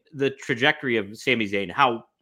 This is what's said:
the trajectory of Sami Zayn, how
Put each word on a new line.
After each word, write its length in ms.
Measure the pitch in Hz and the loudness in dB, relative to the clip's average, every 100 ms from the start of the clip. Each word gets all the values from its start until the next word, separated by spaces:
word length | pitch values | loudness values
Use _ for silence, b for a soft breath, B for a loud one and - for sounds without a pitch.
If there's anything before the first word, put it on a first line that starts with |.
| _ | _
the 160 | 151 135 | -4 -2
trajectory 680 | 135 - 120 143 - 131 113 | -2 -4 0 2 2 0 0
of 220 | 98 110 | -2 -4
Sami 320 | 135 117 101 | 0 0 0
Zayn, 220 | 101 90 | -2 -2
how 340 | 110 131 113 - _ | 2 2 2 -8 _